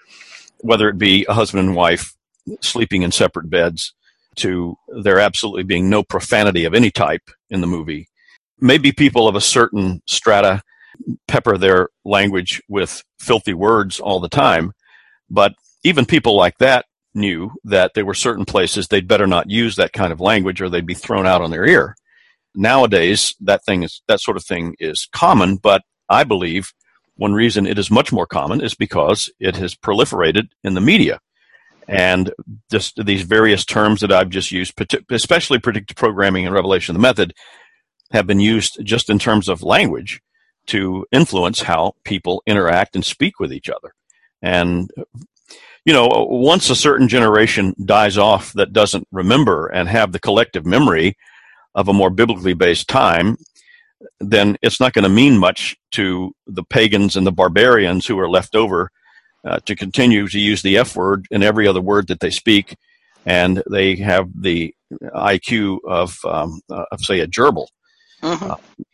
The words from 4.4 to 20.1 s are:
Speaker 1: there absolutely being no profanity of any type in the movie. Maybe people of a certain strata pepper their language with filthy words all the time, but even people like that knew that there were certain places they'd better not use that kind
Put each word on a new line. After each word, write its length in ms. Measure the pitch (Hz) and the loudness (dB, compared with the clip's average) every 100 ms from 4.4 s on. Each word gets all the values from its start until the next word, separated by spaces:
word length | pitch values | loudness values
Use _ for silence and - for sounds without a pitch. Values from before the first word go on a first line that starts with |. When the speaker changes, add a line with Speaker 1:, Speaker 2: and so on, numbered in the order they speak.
| - 90 85 - - 123 | -6 -4 -6 -10 -16 -4
Speaker 1:
there 160 | 101 95 | 2 4
absolutely 440 | 101 - 107 95 | 4 0 -6 -6
being 260 | 95 90 95 | -4 -2 2
no 140 | 104 | 0
profanity 600 | - 92 - 113 104 90 82 | 0 -6 -2 0 2 0 0
of 80 | |
any 180 | 104 113 | 2 2
type 380 | - 76 85 - _ _ | 0 -2 -2 -8 _ _
in 120 | 95 | -6
the 60 | 87 | -4
movie. 420 | 87 78 76 85 _ _ _ _ _ | -6 -8 -12 -14 _ _ _ _ _
Maybe 320 | 131 160 139 | 2 4 2
people 360 | - 143 120 110 | 2 2 4 2
of 80 | 101 | 2
a 60 | |
certain 600 | - 127 117 104 92 90 - | 0 2 0 0 -4 -6 -6
strata 560 | - 113 101 101 98 - _ _ _ - 117 - | -2 2 4 4 0 -6 _ _ _ -14 -14 -4
pepper 300 | 127 117 95 | -2 0 2
their 320 | 95 92 90 - | 4 4 2 -6
language 580 | 101 101 101 95 92 - - | -2 0 0 -2 -6 -10 -8
with 340 | 101 85 - - _ | -6 -6 -8 -20 _
filthy 340 | - 113 - | -2 0 0
words 460 | 87 104 113 98 - | -2 0 2 0 -6
all 200 | 104 95 | -6 -4
the 100 | - | -2
time, 420 | 143 143 82 90 - _ _ _ _ _ | 0 2 2 -2 -10 _ _ _ _ _
but 240 | 104 101 - _ _ | 0 2 0 _ _
even 220 | 165 151 120 | 0 0 2
people 300 | 160 120 101 | 0 2 4
like 220 | 90 - | 2 2
that 280 | 131 127 - _ _ | 2 2 -2 _ _
knew 380 | 104 101 82 98 135 | -4 -4 -4 -8 -14
that 300 | 107 98 92 | -2 0 2
there 120 | - 98 | 0 -4
were 80 | |
certain 320 | 95 123 101 98 | -4 -4 -4 -4
places 420 | 104 92 104 90 | -2 -2 -4 -2
they'd 200 | 101 92 | -2 0
better 200 | 104 98 | 0 2
not 220 | 87 90 | 0 0
use 260 | 110 113 95 | -2 -2 0
that 180 | 85 | -2
kind 180 | 104 92 | 0 -4